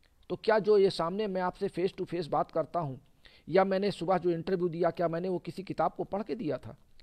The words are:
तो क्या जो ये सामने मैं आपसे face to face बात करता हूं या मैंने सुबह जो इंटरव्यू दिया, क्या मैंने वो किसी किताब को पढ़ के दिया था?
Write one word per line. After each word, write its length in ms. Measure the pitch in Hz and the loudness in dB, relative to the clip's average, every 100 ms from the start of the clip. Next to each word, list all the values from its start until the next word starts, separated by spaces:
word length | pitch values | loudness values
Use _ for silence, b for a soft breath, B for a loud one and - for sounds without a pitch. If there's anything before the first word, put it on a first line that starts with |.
| _ _ _ | _ _ _
तो 60 | 180 | -4
क्या 240 | - 214 | 2 2
जो 180 | 196 208 | 6 6
ये 120 | 196 | 6
सामने 380 | - 165 196 214 | 2 -4 -2 -4
मैं 140 | 185 | -2
आपसे 280 | 180 - 196 | -4 -2 -6
face 240 | - 180 | -2 -4
to 120 | - 180 | -2 -6
face 220 | 170 156 | -4 -2
बात 240 | 147 175 | -2 0
करता 280 | 170 156 170 | -2 -2 -2
हूं 180 | 151 131 _ _ b b - | -4 -8 _ _ b b 2
या 140 | 165 | 4
मैंने 280 | 190 190 202 | 4 2 0
सुबह 260 | - 165 185 | -2 0 2
जो 120 | 175 | 2
इंटरव्यू 400 | 165 160 185 180 | -2 0 0 0
दिया, 200 | 165 170 | 2 0
क्या 180 | 165 170 | 2 -2
मैंने 220 | 165 185 | 0 -4
वो 100 | 180 | -4
किसी 240 | - - | -6 -12
किताब 280 | 185 156 165 | -10 -2 -2
को 120 | - | -2
पढ़ 200 | 175 196 | -6 -6
के 120 | 220 247 | -6 -6
दिया 220 | 156 131 | -4 -6
था? 200 | 107 - _ - | -8 -18 _ -20